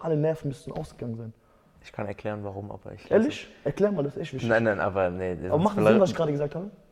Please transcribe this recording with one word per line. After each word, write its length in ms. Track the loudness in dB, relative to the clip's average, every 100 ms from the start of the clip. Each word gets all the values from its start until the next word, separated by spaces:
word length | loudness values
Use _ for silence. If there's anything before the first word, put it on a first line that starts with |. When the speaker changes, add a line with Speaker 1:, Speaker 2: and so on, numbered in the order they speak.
Speaker 1:
alle 160 | 0 2
Nerven 320 | 2 0 -4
müssen 240 | -8 -10
ausgegangen 420 | -10 -10 -10 -8
sein. 180 | -8 -10 -14 _ _ _ _
Speaker 2:
Ich 60 | -16
kann 140 | -10
erklären, 380 | -8 -8 -6 -6
warum, 260 | -6 -8 -10
aber 220 | -12 -14
ich 100 | -12
lasse 100 | 2
Speaker 1:
Ehrlich? 340 | 4 4 -2 -14 -8
Erklär 260 | -4 0 0
mal, 120 | 0
das 120 | -4
ist 60 | -4
echt 120 | -8
wichtig. 120 | -4 2
Speaker 2:
Nein, 160 | 4
nein, 160 | 4 2
aber 300 | 0 2 0
nee, 260 | 0 -4
das 100 | -4 0
Speaker 1:
Aber 60 | 2
Speaker 2:
ist 60 |
Speaker 1:
macht 140 | 2 4
das 60 |
Speaker 2:
vielleicht 80 | 6
Speaker 1:
Sinn, 60 | 6
was 80 | 4
ich 40 |
gerade 160 | 2 -2
gesagt 240 | -2 -4
habe? 160 | -6 -10 -14 -6